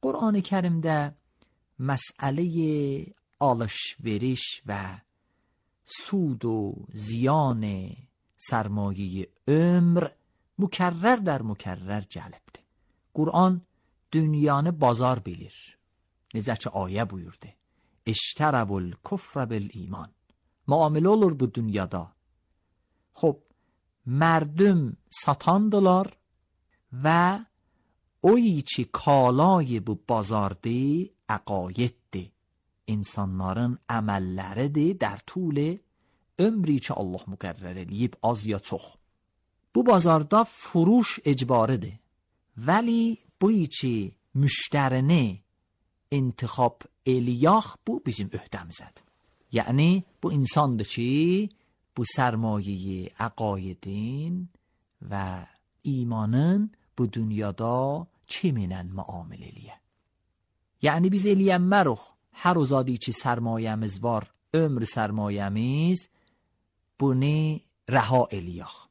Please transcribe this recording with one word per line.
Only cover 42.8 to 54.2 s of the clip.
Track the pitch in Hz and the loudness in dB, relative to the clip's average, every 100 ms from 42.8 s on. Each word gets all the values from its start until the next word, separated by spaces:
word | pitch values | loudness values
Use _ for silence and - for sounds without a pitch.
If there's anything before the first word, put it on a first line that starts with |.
| 233 233 226 226 _ _ | 2 2 2 -2 _ _
bu | 196 220 156 - | 2 4 0 -2
ki, | 131 117 95 - _ | -2 -2 -4 -10 _
müştərini | 131 139 - - 147 135 127 135 170 120 92 _ _ _ _ _ _ _ | 0 2 2 0 0 2 2 4 4 2 -4 _ _ _ _ _ _ _
intixab | 143 131 - 123 - 120 - - _ - | 0 0 -2 -6 0 0 0 -20 _ 0
eləyək, | 127 123 120 147 214 208 - - | 0 0 2 4 4 2 -10 -6
bu | 240 | -4
bizim | - 117 101 | -4 -4 -6
öhdəmizədir. | 92 - 101 87 85 - _ _ _ _ _ _ | -8 -10 -14 -12 -14 -16 _ _ _ _ _ _
Yəni, | 117 - 127 160 190 180 _ | -4 0 2 4 4 0 _
bu | 170 | -4
insandır | 156 131 - 147 117 | 0 0 2 2 0
ki, | 104 - 120 139 160 185 208 _ _ _ _ - | -4 -4 0 2 2 2 -2 _ _ _ _ -4
bu | |
sərmayeyi | 117 - 127 113 113 107 98 98 95 95 90 | -2 2 0 0 -2 -2 -4 -6 -6 -6 -8
əqaidin | _ 113 - 110 98 92 90 95 98 110 135 | _ -8 -4 -4 -4 -6 -10 -10 -8 -6 -6